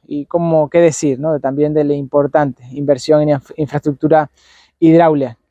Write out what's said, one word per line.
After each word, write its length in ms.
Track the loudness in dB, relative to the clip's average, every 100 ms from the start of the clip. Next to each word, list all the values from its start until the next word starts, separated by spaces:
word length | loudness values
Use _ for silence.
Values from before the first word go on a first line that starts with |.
| _
y 220 | -10 -6
como 420 | -4 0 0 0
qué 100 | 2
decir, 400 | 2 2 -4 -2
¿no?, 200 | -4 -4
también 340 | -4 -2 0
de 100 | 0
la 120 | -2 -2
importante 680 | -2 -2 0 0 -2 -4 -14
inversión 540 | -8 -2 -2 2 2
en 60 | 2
inf-, 220 | -2 -4 -8
infraestructura 760 | -6 -4 -6 -4 0 2 0 _ _ _ _ _
hidráulica, 640 | 4 6 4 2 -4 -8 _